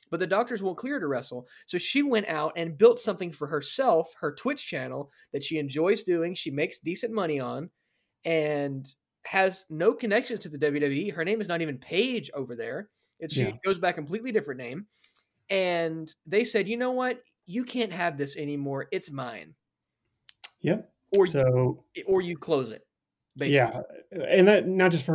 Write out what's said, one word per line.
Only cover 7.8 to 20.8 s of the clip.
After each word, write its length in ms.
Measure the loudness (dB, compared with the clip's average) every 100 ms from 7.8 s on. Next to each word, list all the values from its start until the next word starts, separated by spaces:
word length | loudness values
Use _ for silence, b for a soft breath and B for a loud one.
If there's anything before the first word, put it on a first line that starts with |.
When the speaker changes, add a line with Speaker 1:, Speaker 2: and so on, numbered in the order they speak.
| _ _ _ _
Speaker 1:
and 600 | -2 0 0 -2 -4 -6 -12 -20 _ _ -2
has 380 | 2 2 0 -8
no 240 | 0 2
connections 480 | 2 2 0 0 -6
to 80 | -8
the 100 | -2
W 220 | 0 2
W 220 | 0 0 -2
E. 40 |
Her 140 | -4
name 160 | -2 -2
is 80 | -2
not 120 | -2
even 180 | -4 -6
Paige 520 | -2 0 0 -2 -6
over 220 | -8 -8
there. 360 | -8 -8 -8 -10 _ _ -14
It, 140 | -6
she 120 | -2
Speaker 2:
Yeah. 80 | -2 -2
Speaker 1:
goes 140 | -2 0
by 120 | 0
a 20 |
completely 400 | -2 -6 -6 -2
different 260 | -2 -2 -8
name. 280 | -10 -12 -14 b b b b _ -4
And 640 | 0 0 0 -2 -4 -10 -14 -2
they 180 | 0
said, 240 | 2 0 0
"You 80 | -2
know 160 | -2
what? 300 | -2 -2 -4 _ _ -8
You 180 | -6
can't 280 | -4 -4 -4
have 260 | -2 -2 -2
this 180 | -6 -6
anymore. 520 | -6 -4 -4 -6 -4
It's 180 | -6 -6
mine." 440 | -10 -10 -10 -16 -20 _ _ _ _ _ _ _ -10 -10 _
Speaker 2:
Yep. 320 | -2 -2